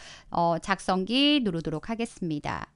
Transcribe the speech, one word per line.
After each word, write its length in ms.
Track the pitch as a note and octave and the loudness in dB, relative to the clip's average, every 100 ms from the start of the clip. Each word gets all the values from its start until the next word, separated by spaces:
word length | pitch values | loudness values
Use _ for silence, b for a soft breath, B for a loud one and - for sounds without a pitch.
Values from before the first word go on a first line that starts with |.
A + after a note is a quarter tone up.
| B B B | B B B
어, 240 | - E3+ F3 | 0 2 2
작성기 760 | - F#3 - F#3 F#3+ B3 C#4+ D4 | 0 -2 2 0 2 4 4 4
누르도록 480 | A3 E3 D#3+ D#3 - | 2 -2 -2 -4 -4
하겠습니다. 760 | A3 A#3 - F3 D3 - E2 - | -4 -6 -4 -4 -2 -4 -6 -8